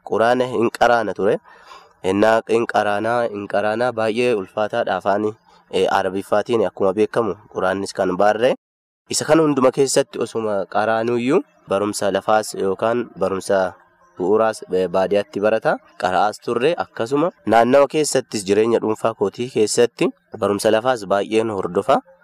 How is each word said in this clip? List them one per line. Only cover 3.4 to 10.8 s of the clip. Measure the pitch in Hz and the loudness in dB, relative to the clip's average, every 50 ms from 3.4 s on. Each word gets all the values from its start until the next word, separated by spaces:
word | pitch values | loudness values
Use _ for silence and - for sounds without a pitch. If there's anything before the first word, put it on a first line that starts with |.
| 101 98 | -8 -4
qaraanaa, | - 101 104 107 107 113 120 127 117 | -4 -2 -2 -2 -2 -2 -2 -2 -2
baay'ee | 110 110 113 107 113 123 123 123 | -2 -2 -2 0 0 0 0 0
ulfaataadha | 104 95 - - - 107 104 - 117 117 - 98 | -2 -2 -6 -4 -4 -4 -2 -2 -2 -2 -2 -2
afaan, | 92 - 101 95 104 107 107 110 _ _ _ _ _ _ - | -2 0 0 0 0 0 -2 -4 _ _ _ _ _ _ -6
eh, | - 92 95 - | -2 0 0 2
arabiffaatiin | - 98 95 95 92 98 95 - - 104 101 - 123 113 104 | 2 0 0 -2 -4 -6 -4 -2 -2 -2 0 0 0 0 0
akkuma | 107 - - 104 95 92 | -2 -2 -2 -2 0 2
beekamu | 104 107 104 - 135 117 104 87 - - - - | 2 0 0 0 -2 -2 -2 -4 -8 -12 -14 -8
quraannis | 110 95 92 95 98 98 92 - | -4 -2 -2 -2 -2 -4 -6 -4
kan | - 98 92 90 | -4 -2 -2 0
baarre. | 90 101 104 107 107 113 135 180 - _ _ _ _ _ _ _ _ _ - | 2 2 2 2 2 2 0 0 -2 _ _ _ _ _ _ _ _ _ -8
Isa | - - 123 | -6 -4 0
kana | - 156 160 160 | 2 2 4 4
hunduma | 151 147 131 123 127 120 | 2 2 2 2 2 2
keessatti | 135 139 131 - 139 135 - - - | 2 0 0 2 0 -2 -2 -4 -8
osuma | - 113 - 117 113 107 104 98 92 | -8 -6 -6 -6 -4 -4 -2 -4 -4
qaraanuyyuu | - - 101 | -4 -2 -2